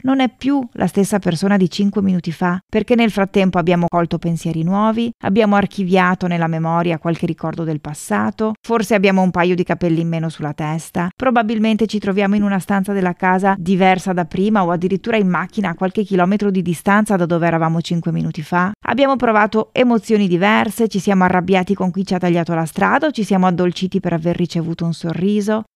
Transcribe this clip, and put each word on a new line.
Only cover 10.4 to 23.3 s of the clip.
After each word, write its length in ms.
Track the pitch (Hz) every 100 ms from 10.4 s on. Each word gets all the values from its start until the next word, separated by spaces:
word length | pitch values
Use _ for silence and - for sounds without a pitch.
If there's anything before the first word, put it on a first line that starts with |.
| 151
testa, 560 | 151 151 160 - - 175 -
probabilmente 720 | 254 240 220 226 220 214 214
ci 100 | 214
troviamo 380 | 196 190 196 208
in 80 | 208
una 160 | 196
stanza 320 | - 202 196
della 220 | 202 185 175
casa 420 | 185 185 196 190
diversa 540 | 170 190 190 185 196
da 140 | 180 165
prima 380 | 180 202 214 175
o 60 |
addirittura 460 | 170 180 190 233 226
in 120 | 190
macchina 420 | 165 - - 196
a 40 | 165
qualche 300 | 190 214 196
chilometro 480 | 190 180 208 202
di 100 | 190
distanza 540 | 175 165 - 202 214 196
da 100 | 170
dove 220 | 170 170
eravamo 320 | 165 160 165
cinque 320 | - 170 165
minuti 300 | 165 160 160
fa, 280 | 151 175 180 214 -
abbiamo 300 | 226 269 269
provato 540 | 240 214 208 220 214
emozioni 560 | - 247 233 - 214 196
diverse, 580 | 170 202 220 220 - 226
ci 140 | 202
siamo 240 | 208 196 180
arrabbiati 500 | 180 175 185 180 196
con 160 | 185
chi 160 | 180 190
ci 80 | 180
ha 40 |
tagliato 360 | 180 175 165 170
la 120 | 165
strada 420 | - 190 247 311
o 20 |
ci 140 | 233
siamo 240 | 202